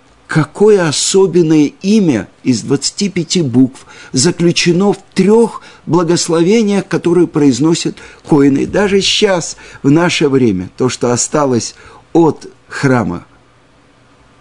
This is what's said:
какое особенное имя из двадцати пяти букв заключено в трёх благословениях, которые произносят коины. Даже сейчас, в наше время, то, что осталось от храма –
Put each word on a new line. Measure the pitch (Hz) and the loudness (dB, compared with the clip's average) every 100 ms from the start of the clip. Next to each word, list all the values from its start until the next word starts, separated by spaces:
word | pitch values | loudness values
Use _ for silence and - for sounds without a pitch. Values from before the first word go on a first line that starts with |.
| _ _ - | _ _ -6
какое | 156 147 - 208 208 165 | -4 -2 2 4 4 2
особенное | 135 - 190 190 156 160 156 143 - | -2 0 2 2 2 2 2 0 -2
имя | 190 220 180 117 87 _ | 0 2 2 0 -4 _
из | - 117 | -4 -2
двадцати | 113 139 - - 202 | -2 -4 -4 -6 -6
пяти | 180 160 190 | -4 -4 -2
букв | 143 120 131 - - - - | 0 2 0 -2 -20 -20 -8
заключено | 131 123 147 175 - 175 170 202 | -2 -2 0 0 0 0 0 0
в | 185 - | -2 -4
трёх | - 190 226 226 - - - - | -2 2 2 2 -4 -20 -16 -4
благословениях, | 160 165 170 - 165 170 226 208 202 - | -2 0 -2 -2 0 2 2 0 -2 -2
которые | 170 170 175 170 | -4 0 0 0
произносят | 156 143 117 156 170 - - - - - | 2 0 2 0 -2 -4 -10 -16 -20 -2
коины. | 151 139 135 123 | 2 2 2 -2
Даже | 180 202 196 | -2 0 0
сейчас, | - - 208 185 - - - - | 0 0 0 -2 -6 -12 -20 -4
в | 139 | 0
наше | 151 170 - 147 | 2 2 0 0
время, | 135 120 92 92 - | 2 0 0 -6 -4
то, | 127 | -4
что | - 123 | -2 -2
осталось | 120 - 156 139 120 - - - - _ | -2 -2 -2 -2 -2 -4 -12 -20 -20 _
от | 160 165 - - - _ | 0 0 -2 -10 -20 _
храма – | - 139 127 90 87 - _ _ _ _ _ _ _ _ _ _ _ | -4 0 0 -2 -8 -12 _ _ _ _ _ _ _ _ _ _ _